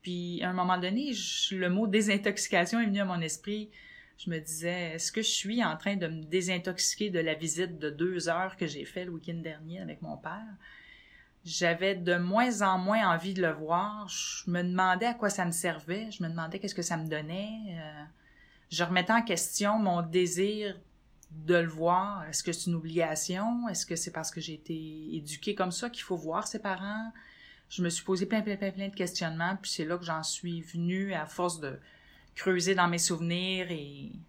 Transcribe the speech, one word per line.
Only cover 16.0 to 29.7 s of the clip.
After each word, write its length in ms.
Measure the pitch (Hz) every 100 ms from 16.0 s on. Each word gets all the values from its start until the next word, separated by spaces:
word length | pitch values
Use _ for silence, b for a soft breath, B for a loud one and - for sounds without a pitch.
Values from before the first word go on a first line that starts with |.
| 220
Je 100 | 208
me 60 | 165
demandais 320 | 165 165 190
qu'est-ce 160 | 196 -
que 60 |
ça 140 | 170 165
me 120 | 160
donnait. 500 | 151 156 175 208 220 208
Euh, 340 | 165 156 151 151 b b b b b b
je 140 | 165
remettais 280 | 170 180 180
en 100 | 226
question 580 | 233 170 - - 202 220
mon 220 | 202 175
désir 800 | 165 175 180 165 202 214 208 180 - _ _ - -
de 240 | 156 156 175
le 100 | 170
voir. 580 | 156 165 180 196 202 156
Est-ce 160 | 156
que 80 | -
c'est 180 | 170 -
une 60 | 170
obligation ? 920 | 160 160 165 156 - 180 220 240 240
Est-ce 160 | 175
que 120 | - 165
c'est 160 | 170
parce 180 | 165 160
que 100 | -
j'ai 140 | 156
été 600 | 156 - 160 156 156 156 160
éduquée 400 | 147 151 - 202
comme 160 | 185
ça 180 | 175 240
qu'il 140 | 240
faut 120 | - 180
voir 300 | 156 170 214
ses 140 | 214
parents ? 520 | 202 185 196 214 226 B B B B B B
Je 140 | -
me 60 | 175
suis 160 | 170
posé 220 | - 185 202
plein, 160 | 220
plein, 140 | 208 196
plein, 140 | 196
plein 180 | 185 196
de 40 |
questionnements, 640 | 196 180 - 170 160 170 190
puis 120 | -